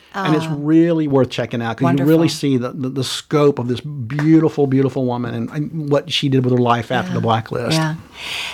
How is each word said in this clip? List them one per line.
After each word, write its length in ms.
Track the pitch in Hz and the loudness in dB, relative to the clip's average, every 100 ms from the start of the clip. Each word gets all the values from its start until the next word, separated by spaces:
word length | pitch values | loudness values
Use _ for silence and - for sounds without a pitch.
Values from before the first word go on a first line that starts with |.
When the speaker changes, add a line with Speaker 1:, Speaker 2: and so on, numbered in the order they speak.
| _ 202 | _ -6
Speaker 1:
And 200 | 190 156 | 0 0
it's 100 | 160 | 0
Speaker 2:
Ah. 80 | 147 | -4
Speaker 1:
really 500 | 147 160 170 160 151 | 2 4 4 2 2
worth 220 | 135 123 | 2 2
checking 320 | - 117 123 | -2 -6 -4
out 160 | 117 113 | -4 -2
'cause 140 | 131 | 0
you 120 | 139 | 2
really 140 | 139 160 | 4 4
Speaker 2:
Wonderful. 80 | 160 | 4
Speaker 1:
see 280 | - 143 131 | 0 0 0
the, 140 | 127 | -2
the, 180 | - 131 | -6 -6
the 140 | 135 | -4
scope 560 | 123 - - 151 147 139 | -4 -6 -2 2 4 2
of 80 | 120 | -2
this 120 | 117 | -6
beautiful, 840 | 147 147 113 147 151 160 160 147 139 | -6 -10 -6 -2 4 4 4 2 2
beautiful 400 | 135 135 139 127 | 2 0 0 -4
woman 300 | 120 120 117 | -4 -4 -6
and, 140 | 120 | -6
and 380 | 151 147 160 147 | -6 -8 -6 -2
what 200 | 143 143 | 0 0
she 180 | - 143 | -4 0
did 140 | 131 | 0
with 80 | 123 | 2
her 60 | 123 | 2
life 320 | 120 120 113 | 2 0 -2
after 180 | 127 117 | -4 -2
Speaker 2:
Yeah. 40 | 120 | -2
Speaker 1:
the 60 | |
blacklist. 560 | 113 113 110 123 120 160 | 0 0 -2 -6 -2 -2
Speaker 2:
Yeah. 180 | 156 160 - - - - - | -2 -4 -12 -16 -12 -10 -12